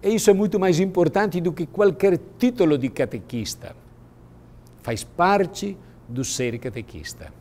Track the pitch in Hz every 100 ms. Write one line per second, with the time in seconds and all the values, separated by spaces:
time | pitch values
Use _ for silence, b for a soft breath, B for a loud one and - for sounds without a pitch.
0 | 196 220 - 196 208 202 185 160 190 180
1 | 160 196 208 180 175 160 165 - 202 -
2 | 196 175 - - 247 247 170 143 127 -
3 | 127 117 - 120 104 - - - - -
4 | - - - - - - - - - 113
5 | - - 175 202 185 - 202 196 B B
6 | - 120 127 - 123 113 131 117 107 -
7 | 76 - 76 -